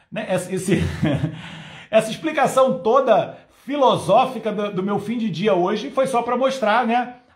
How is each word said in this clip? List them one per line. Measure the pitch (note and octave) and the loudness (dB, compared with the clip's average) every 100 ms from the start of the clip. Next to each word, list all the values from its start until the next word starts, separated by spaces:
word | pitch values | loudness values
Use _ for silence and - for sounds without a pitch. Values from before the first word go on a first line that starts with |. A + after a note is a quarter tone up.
| _ | _
Né? | G3 G#3+ | -10 -4
Essa, | F3+ - | -4 -2
esse, | F#3 - G#3+ - - D#3 C#3+ D#3 | -4 0 0 0 -2 -2 0 -4
<laughs> | - - - - - - | -8 -14 -16 -18 -20 0
essa | A3 A3 | 2 2
explicação | - D#4 D#4 B3+ C4 C4 - | -4 -4 0 2 4 2 2
toda | G#3 C4 B3+ F#3+ C#3 - - _ | 2 2 4 4 2 -8 -20 _
filosófica | - C#4+ B3+ F3 - G#3+ B3+ A#3 G#3+ | -6 2 4 4 4 4 4 -2 -6
do, | G3+ G#3 | -4 -4
do | F#3 | -4
meu | F#3+ G3+ | -2 -4
fim | G#3+ A#3+ | -4 -4
de | A3 | -4
dia | D3+ G#3 | -2 0
hoje | F3+ F3+ G#3+ C4+ | 2 2 -2 -4
foi | C4 C4+ | -2 0
só | A#3 | 0
pra | A#3 B3 | 0 0
mostrar, | C4 C4 G#3+ A3 A#3 | 0 0 2 2 2
né, | A#3+ A#3+ - _ | 0 -2 -10 _